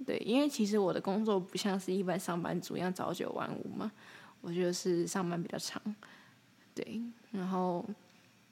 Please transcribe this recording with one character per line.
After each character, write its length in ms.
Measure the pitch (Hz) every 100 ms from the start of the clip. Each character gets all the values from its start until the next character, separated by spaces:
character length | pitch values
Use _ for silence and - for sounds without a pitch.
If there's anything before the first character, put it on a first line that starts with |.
对， 120 | 262 -
因 220 | - 247
为 80 | 294
其 180 | 285 208
实 100 | 214
我 160 | 185
的 80 | 160
工 240 | - 196
作 140 | 220 196
不 180 | 185 185
像 220 | 208 196
是 140 | 185
一 100 | 185
般 160 | 185 175
上 240 | - 175
班 180 | 165 170
族 160 | - -
一 40 |
样 120 | 180
朝 220 | 185 -
九 160 | 185 -
晚 180 | - - -
五 120 | -
嘛， 240 | - 214 - - - - -
我 120 | 185
就 200 | 170 180
是 340 | 180 185 175 170
上 220 | 202 175
班 100 | 170
比 80 | 170
较 80 | -
长。 240 | - - - 208 - - - - - - -
对， 260 | - - 226 233 233 -
然 160 | 202 185
后， 420 | 185 180 175 - 208 - - - - -